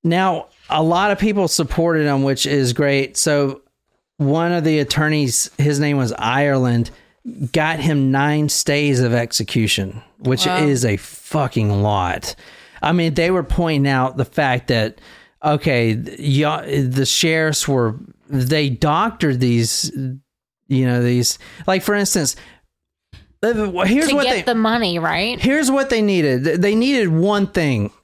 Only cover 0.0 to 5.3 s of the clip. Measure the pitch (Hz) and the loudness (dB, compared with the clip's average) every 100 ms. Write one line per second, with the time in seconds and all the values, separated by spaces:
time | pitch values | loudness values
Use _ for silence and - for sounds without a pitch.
0 | 175 170 190 165 - _ - 156 160 175 | 0 0 0 -2 -8 _ -6 -2 0 2
1 | 202 196 214 202 175 - 151 - 170 160 | 0 0 0 0 0 0 -2 0 0 2
2 | 147 139 135 131 139 143 127 120 143 139 | 2 2 0 0 0 0 0 2 2 2
3 | 135 - - 147 139 135 _ _ _ _ | -2 -2 0 0 0 -4 _ _ _ _
4 | _ _ 139 156 170 175 160 151 139 - | _ _ 0 2 2 2 2 0 0 0
5 | 151 156 135 | 0 2 0